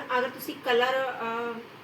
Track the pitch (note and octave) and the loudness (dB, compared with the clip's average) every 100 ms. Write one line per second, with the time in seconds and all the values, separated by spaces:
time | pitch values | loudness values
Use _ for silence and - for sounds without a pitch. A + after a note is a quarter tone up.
0 | - B3 B3+ - - D4 C4 A#3+ B3 C4 | 0 0 0 -4 -10 -4 2 4 6 4
1 | C4 B3+ A3+ A3+ A#3 A3+ A#3 - | 0 -2 -4 -2 -4 -6 -10 -16